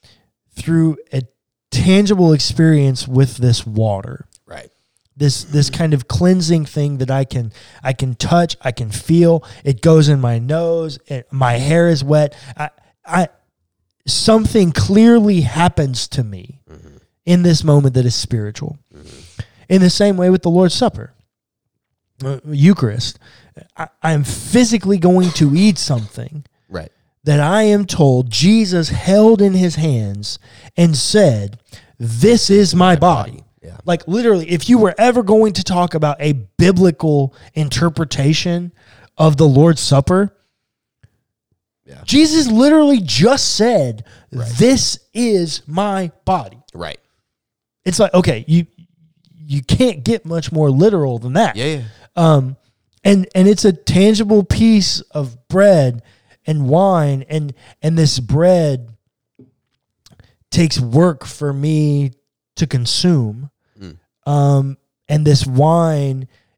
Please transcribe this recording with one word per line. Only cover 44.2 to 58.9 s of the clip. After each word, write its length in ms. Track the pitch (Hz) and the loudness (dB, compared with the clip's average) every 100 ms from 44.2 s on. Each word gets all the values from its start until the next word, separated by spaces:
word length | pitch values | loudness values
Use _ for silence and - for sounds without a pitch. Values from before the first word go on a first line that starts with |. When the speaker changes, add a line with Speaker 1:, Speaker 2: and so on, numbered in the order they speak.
| _ | _
Speaker 2:
Right. 160 | 131 117 120 | -10 -8 0
Speaker 1:
"This 400 | 240 269 - - _ | 2 2 -2 -8 _
is 480 | - 240 196 170 143 - | -6 -2 0 -2 -8 -8
my 440 | 165 208 190 175 - | -6 -4 -4 -6 -8
body." 340 | - 185 101 117 _ | -4 -4 -6 -18 _
Speaker 2:
Right. 240 | 85 82 73 _ _ _ _ _ _ _ _ | -14 -14 -14 _ _ _ _ _ _ _ _
Speaker 1:
It's 140 | 190 175 | -6 0
like, 140 | 196 | 2
okay, 320 | 180 170 117 120 | 2 0 -4 0
you, 200 | 165 165 _ _ _ _ _ _ | 0 0 _ _ _ _ _ _
you 280 | 160 151 143 | _ -8 -8
can't 420 | - - 254 160 | -2 0 0 0
get 220 | 123 226 165 | -4 -4 -4
much 260 | 165 - | -8 -6
more 180 | 156 151 | -2 0
literal 480 | 131 208 190 139 117 | 2 2 2 -2 -6
than 140 | 120 | -4
that. 240 | 151 202 107 | -2 -2 -4
Speaker 2:
Yeah, 80 | |
yeah. 180 | 143 151 113 - _ | -6 -6 -10 -16 _
Speaker 1:
Um, 420 | - 165 147 131 135 _ _ _ _ | 0 2 2 0 -10 _ _ _ _
and, 240 | 196 202 180 | 2 2 0
and 140 | 190 190 | 2 2
it's 160 | 208 | 4
a 80 | 208 | 0
tangible 720 | 170 - 185 202 214 208 214 | 0 -2 2 2 2 2 0
piece 560 | 185 - 226 214 180 - - | 0 0 2 2 0 -6 -8
of 360 | 151 135 117 _ | -8 -8 -12 _
bread 540 | 185 202 175 131 120 - _ _ _ - | 2 4 4 2 -4 -14 _ _ _ -6
and 220 | 156 127 | -4 0
wine, 560 | 160 196 180 147 135 135 | 2 2 0 -2 -4 -6
and, 240 | 156 147 - _ _ | -8 -8 -12 _ _
and 160 | 156 165 | -2 0
this 240 | 151 - | 0 -2
bread 720 | 113 139 180 180 156 131 117 | -4 0 2 2 0 -4 -10